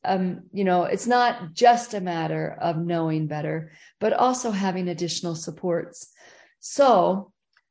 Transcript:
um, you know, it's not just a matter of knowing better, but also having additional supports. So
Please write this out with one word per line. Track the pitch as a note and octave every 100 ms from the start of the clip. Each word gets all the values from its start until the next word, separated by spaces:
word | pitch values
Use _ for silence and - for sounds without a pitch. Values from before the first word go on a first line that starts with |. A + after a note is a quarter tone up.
um, | - F#3+ F#3 F3 -
you | F#3+ F#3+
know, | F3+
it's | E3+ F#3+ A#3
not | B3 B3 A#3+ E3+
just | - A#3+ A#3 A#3
a | G#3
matter | F3+ E3 D#3+ D#3 D#3+ -
of | E3+ D#3+
knowing | E3+ E3+ E3 D#3 D#3
better, | D3+ D3+ D#3+ D#3+ - - _
but | G#3+
also | - B3+ B3+ A#3
having | G3 G3 F3+ F3+
additional | E3 E3+ - F3 D#3+
supports. | - D#3+ F3+ E3+ - - - _ - - _ _
So | - - C4+ G#3 F3 F#3+ - _ _ _ _